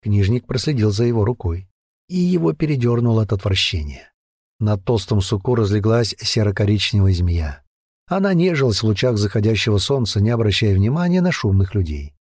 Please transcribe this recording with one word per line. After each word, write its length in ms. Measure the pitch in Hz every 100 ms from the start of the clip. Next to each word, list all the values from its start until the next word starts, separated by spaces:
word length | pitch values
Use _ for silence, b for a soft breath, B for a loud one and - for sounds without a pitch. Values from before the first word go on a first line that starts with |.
Книжник 420 | 110 101 95 123
проследил 460 | - 120 - 143 107
за 140 | 101
его 200 | 120 117
рукой, 440 | 104 123 92 82 95 _ _ _ _
и 80 | 180
его 360 | 180 180 165
передернуло 720 | 156 151 143 120 120 120 110
от 100 | 107
отвращения. 800 | 101 - 95 - 87 76 65 - _ _ _ _ _
На 180 | 107 104
толстом 440 | - 117 - 107
суку 340 | 95 107 98
разлеглась 600 | 123 104 107 107 113 117 -
серо-коричневая 920 | 110 - 104 98 101 104 - 101 98
змея. 500 | 87 87 85 76 69 _ _ _ _ _
Она 260 | 185 196
нежилась 460 | 180 185 160 131 104
в 40 |
лучах 320 | 110 104 127 110
заходящего 600 | 101 113 104 107 113 104
солнца, 420 | - 139 113 107
не 100 | 104
обращая 440 | 120 110 98 107
внимания 460 | 95 101 151 175 180
на 100 | 180
шумных 460 | - 104 98 95 104
людей. 400 | 87 76 71 _